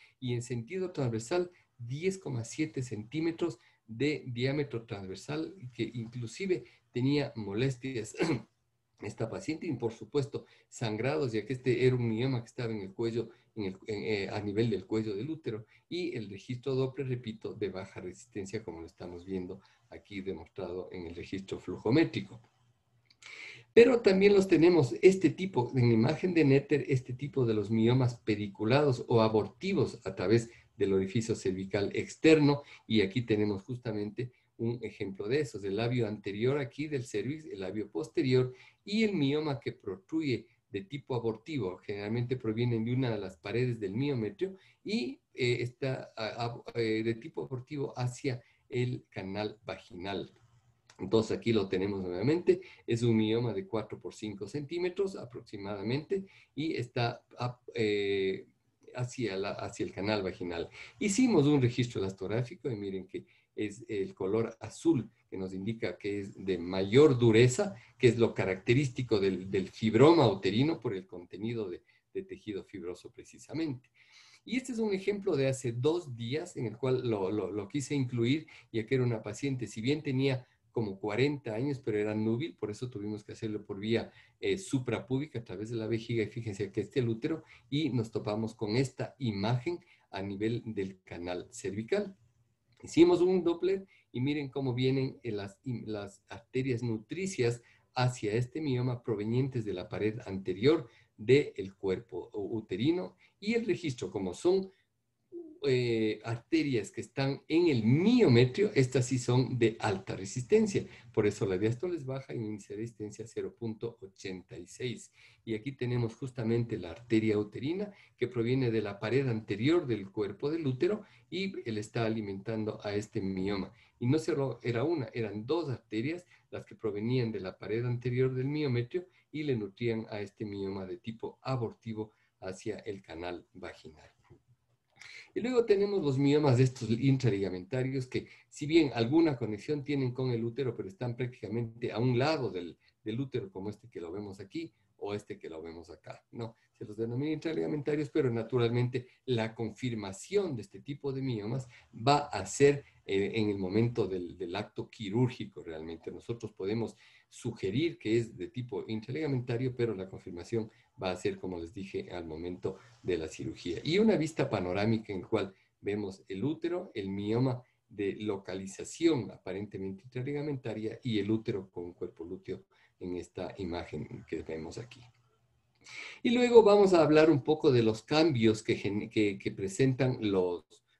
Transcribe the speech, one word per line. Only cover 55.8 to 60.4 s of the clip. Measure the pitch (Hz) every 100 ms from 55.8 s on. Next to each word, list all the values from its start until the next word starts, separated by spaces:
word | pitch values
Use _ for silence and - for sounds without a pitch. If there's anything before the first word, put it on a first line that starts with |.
| 104 139 151 196 190 - _ -
y | 160 -
está | 123 127 117 - _ -
a, | 123 - - 120
eh, | 107 104 101 98 95 95 - _ _ _ - -
hacia | 123 - 107 95
la, | 98
hacia | - 101 - 92
el |
canal | - 101 107
vaginal. | 95 -